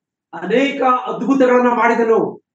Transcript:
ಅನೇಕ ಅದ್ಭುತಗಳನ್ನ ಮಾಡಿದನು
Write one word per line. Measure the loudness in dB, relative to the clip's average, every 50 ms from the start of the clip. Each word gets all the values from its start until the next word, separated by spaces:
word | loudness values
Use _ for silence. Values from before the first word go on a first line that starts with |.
| _ _ _ _ _ _ -16
ಅನೇಕ | -12 -6 -2 0 0 0 0 -2 -2
ಅದ್ಭುತಗಳನ್ನ | 0 0 0 -2 -4 -6 -8 -6 -2 -2 2 2 2 4 4 2 2
ಮಾಡಿದನು | 2 0 2 2 2 2 0 0 2 2 0 0 -2 -6 -12 _ _ _